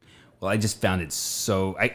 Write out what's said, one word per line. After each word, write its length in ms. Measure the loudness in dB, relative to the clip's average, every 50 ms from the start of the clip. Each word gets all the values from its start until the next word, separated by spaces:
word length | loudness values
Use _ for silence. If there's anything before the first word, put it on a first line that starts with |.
| _ -20 -20 -20 -20 -20 _ -6
Well, 120 | -2 0
I 60 | 2 2
just 220 | 2 0 0 0
found 220 | 0 2 2 2
it 100 | 0 -2
so, 640 | -4 -6 -4 -4 -4 -4 0 0 2 2 2 0 0 0
I, 60 | 0 0 2